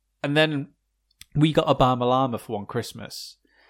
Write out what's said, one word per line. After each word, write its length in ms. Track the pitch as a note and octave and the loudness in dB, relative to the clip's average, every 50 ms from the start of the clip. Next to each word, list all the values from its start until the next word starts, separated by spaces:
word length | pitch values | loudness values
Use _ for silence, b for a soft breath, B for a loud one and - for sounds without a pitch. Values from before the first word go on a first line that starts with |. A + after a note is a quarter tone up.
| _ _ _ _ - | _ _ _ _ -6
and 100 | C#3+ C#3+ | 0 2
then 320 | D#3 D#3 D#3+ D3+ C#3 C#3 - _ _ _ _ _ _ _ _ _ _ - _ _ | 2 2 2 0 -4 -6 -8 _ _ _ _ _ _ _ _ _ _ -20 _ _
we 180 | D3 D3+ D#3+ C#3+ | 2 2 4 4
got 140 | E3 D#3 | 2 2
Obama 340 | D#3+ C#3 - C3+ B2+ B2+ A#2+ B2 B2 | 2 2 4 4 2 2 2 2 2
Llama 300 | B2+ C3 C3+ B2+ A#2 G#2+ | 2 2 2 0 -2 -6
for 160 | - - A2+ | -6 -6 -8
one 100 | G2+ G2+ | -8 -8
Christmas, 720 | - - A#2+ A2 - - A2+ - - - - - - - _ b b b b b | -6 -6 -8 -8 -8 -12 -14 -16 -16 -16 -16 -16 -18 -20 _ b b b b b